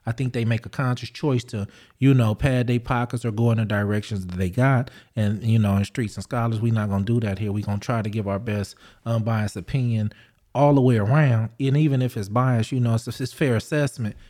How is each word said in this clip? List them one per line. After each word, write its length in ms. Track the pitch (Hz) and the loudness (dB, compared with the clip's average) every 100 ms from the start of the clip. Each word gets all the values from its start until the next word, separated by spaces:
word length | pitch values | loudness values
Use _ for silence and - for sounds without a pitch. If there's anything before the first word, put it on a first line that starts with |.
| - | -8
I 60 | |
think 200 | 113 127 | -4 -4
they 120 | 123 | -2
make 220 | 113 113 110 | -2 -2 -4
a 20 | |
conscious 400 | - 131 123 - | -4 -2 -4 -6
choice 360 | - 156 127 | -6 0 0
to, 240 | - 107 101 - - _ | -2 -6 -8 -10 -20 _
you 160 | 131 | 4
know, 200 | 135 113 | 6 4
pad 320 | 104 143 127 120 | 2 2 2 2
their 140 | 120 | 0
pockets 440 | 120 123 120 120 | 0 -2 -2 -4
or 60 | 120 | -4
go 220 | 107 123 | 0 2
in 60 | 113 | 2
the 60 | |
directions 600 | 107 104 104 104 - 104 92 | 0 0 0 -2 -2 -6 -6
that 100 | 90 | -4
they 140 | 92 | -2
got. 400 | 92 131 131 - - - | 2 2 2 0 -8 -12
And, 280 | - 104 107 | -2 -2 0
you 140 | 113 113 | 2 2
know, 180 | 104 98 | 4 2
in 80 | |
Streets 320 | 101 - 107 101 | 0 -4 -6 -6
and 80 | |
Scholars, 360 | 95 120 117 113 | -8 -4 -2 -2
we 120 | 117 | 0
not 180 | 113 104 | 0 0
gonna 140 | 98 | -2
do 160 | 98 120 | 0 0
that 180 | 110 95 | 0 -2
here. 140 | 104 | -4
We 100 | 104 | -4
gonna 160 | 101 101 | -2 -4
try 240 | - 117 | -2 -2
to 80 | 107 | -2
give 160 | 110 101 | -4 -4
our 140 | 98 | -4
best 340 | 117 104 101 - - - 113 | -4 -4 -4 -10 -20 -14 -4
unbiased 500 | 117 107 110 104 104 | -2 0 0 -2 -6
opinion 560 | 87 139 120 113 107 - _ _ _ | -6 -2 0 0 -2 -6 _ _ _
all 220 | 123 147 | 2 4
the 60 | 143 | 6
way 180 | 127 117 | 6 4
around. 520 | 101 143 147 113 113 - | 4 4 4 2 0 -2
And 160 | 135 143 | 0 2
even 260 | 156 135 | 2 2
if 140 | 127 117 | 0 -4
it's 120 | 98 | -2
biased, 440 | 113 131 120 110 | 0 2 2 0
you 80 | 131 | 0
know, 140 | 120 | 0
it's, 260 | 113 - - | 0 -2 -6
it's 120 | 131 | -8
fair 220 | - 147 | -2 0
assessment. 640 | 113 - 151 143 - 107 - - | 0 0 -2 -2 -2 -6 -8 -18